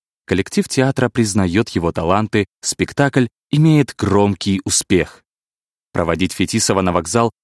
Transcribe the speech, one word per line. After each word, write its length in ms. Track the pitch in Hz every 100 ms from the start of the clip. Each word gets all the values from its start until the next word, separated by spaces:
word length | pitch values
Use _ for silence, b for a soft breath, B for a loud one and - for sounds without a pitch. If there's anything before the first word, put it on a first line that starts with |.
| _ _ -
Коллектив 420 | 95 - - 190
театра 400 | - 131 - 123
признает 640 | - 107 101 92 92 117
его 200 | 92 85
таланты, 540 | 85 82 98 107 107 98 _
спектакль 680 | - - 170 - 139 135 120 _ -
имеет 440 | 147 160 151 127 -
громкий 640 | 104 101 101 95 104 98 -
успех. 580 | - - 92 78 - _ _ _ _ _ _ _
Проводить 440 | - 82 78 90
Фетисова 480 | - 95 113 - 95
на 100 | 92
вокзал 380 | 87 78 120 117 -